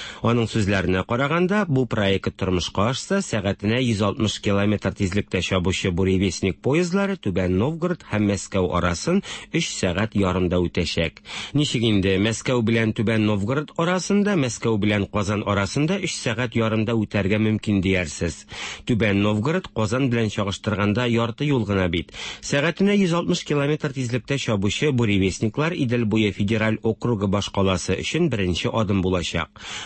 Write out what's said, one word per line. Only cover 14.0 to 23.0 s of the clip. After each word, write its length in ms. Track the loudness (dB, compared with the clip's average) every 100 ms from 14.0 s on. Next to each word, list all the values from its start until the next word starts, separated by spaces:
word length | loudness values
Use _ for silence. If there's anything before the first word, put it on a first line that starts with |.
| 0 0 2 0
Мәскәү 380 | -2 -2 0 2
белән 240 | 2 0 0
Казан 380 | -2 -2 -2 0
арасында 540 | 0 0 0 0 0
өч 140 | -4 -4
сәгать 400 | -4 -4 -2 0
ярымда 380 | 0 0 0 0
үтәргә 400 | 0 0 0 2
мөмкин 460 | 2 0 2 2 2
диярсез? 640 | 0 -2 -4 -4 -4 -14 -14 -12 -8 -2
Түбән 320 | 0 2 2
Новгород 480 | 2 2 0 -2 -4
Казан 400 | -4 -2 0 0
белән 240 | 0 0
чагыштырганда 720 | -2 -4 -4 -2 0 2 2 2
ярты 400 | 2 0 -2 0
юл 220 | 0 2
гына 180 | 2 2
бит. 260 | 0 -4 -10 -14 -12
Сәгатенә 560 | -2 0 0 2 4
йөз 160 | 4